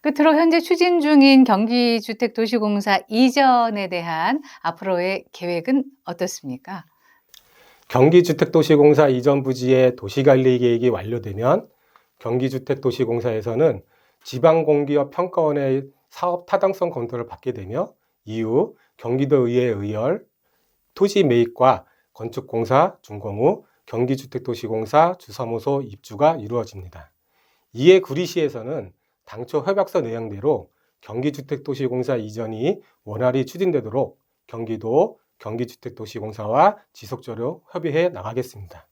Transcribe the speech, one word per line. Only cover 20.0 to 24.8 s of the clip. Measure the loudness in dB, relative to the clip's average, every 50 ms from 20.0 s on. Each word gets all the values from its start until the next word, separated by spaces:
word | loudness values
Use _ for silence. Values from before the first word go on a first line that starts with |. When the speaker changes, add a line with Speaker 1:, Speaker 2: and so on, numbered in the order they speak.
| -2 -4 -4 -6 -8 _ _ _ _ _ _ _ _ _ _ _ _ _ _
Speaker 2:
토지 | -2 -2 0 2 2 2
매입과 | 4 4 2 2 0 0 2 4 4 4 2 _ _ _ _ _ _ _
건축공사 | -14 -14 -10 -10 -12 -12 -8 -6 -6 -2 2 2 2 2 2 -2 _
준공 | _ _ -16 -12 -10 -10 -4 0
후 | 0 0 0 -2 _ _ _ _ _ -10
경기주택도시공사 | -4 -4 -2 -2 -4 -6 -6 -12 -12 -10 -8 -8 -10 -8 -8 -6 -6 -6